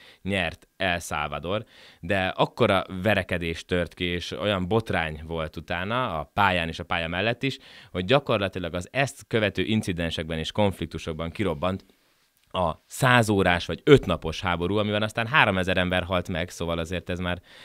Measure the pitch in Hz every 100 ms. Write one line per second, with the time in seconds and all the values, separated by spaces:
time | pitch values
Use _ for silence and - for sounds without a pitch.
0 | - - 92 98 82 - _ - 95 87
1 | - 78 76 73 80 107 113 - - -
2 | 85 98 92 - 156 - 110 95 - 92
3 | 101 98 87 87 85 82 - 90 85 -
4 | 87 87 - 64 101 95 90 110 - 95
5 | 80 76 80 82 78 - 80 87 95 123
6 | 127 80 73 - 98 90 82 80 85 87
7 | 82 87 107 120 135 - - - - 92
8 | 92 139 - 110 95 92 87 90 92 131
9 | 139 - - 113 101 95 92 110 104 87
10 | 85 80 80 80 78 - 101 - 82 80
11 | - 78 82 - 98 76 90 95 - _
12 | _ _ _ _ _ 95 85 76 _ -
13 | 131 123 110 98 90 87 - 85 - 139
14 | - 80 80 78 95 85 87 104 104 104
15 | 107 117 117 156 120 95 92 92 90 90
16 | 90 90 90 85 87 - 85 82 82 90
17 | 87 90 90 90 - -